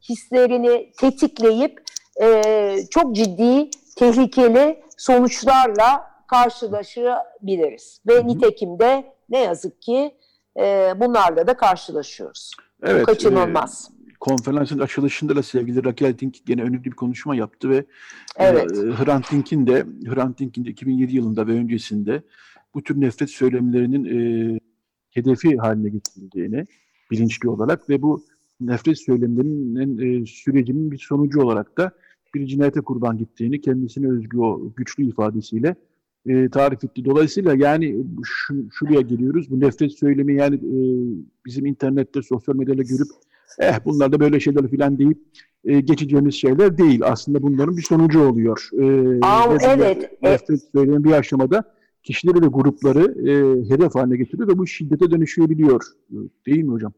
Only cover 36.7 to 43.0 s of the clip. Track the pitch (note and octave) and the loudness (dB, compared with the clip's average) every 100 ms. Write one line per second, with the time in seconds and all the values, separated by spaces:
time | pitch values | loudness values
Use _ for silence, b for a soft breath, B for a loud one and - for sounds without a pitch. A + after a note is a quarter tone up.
36.7 | C3 C3+ - B2+ C#3 D#3 - F#3 C3+ C#3+ | 0 -10 -8 0 2 2 0 0 2 2
37.7 | D#3 D#3+ A2 C#3+ E3+ - - - C#3+ G#2+ | 2 -2 -4 -8 -10 -10 -10 -8 -8 -8
38.7 | - D3 D3+ A#2+ A#2+ B2+ D#3 C#3 C3 C#3 | -8 0 0 2 -2 -2 -2 -4 0 0
39.7 | - D3 C#3+ C#3+ C#3 C#3+ C#3 C#3+ C#3 - | 0 -4 0 0 0 0 0 0 0 -4
40.7 | C3 C3 B2 B2 G2 D2 _ B2 B2 C#3 | -2 -2 -2 -4 -8 -14 _ -14 -8 -6
41.7 | C3+ C#3 C#3 C3 C#3+ B2+ B2+ - C3+ C3 | -4 -2 -2 -2 -6 -6 -6 -4 -4 -2
42.7 | C3+ B2 C3 | -2 -2 -2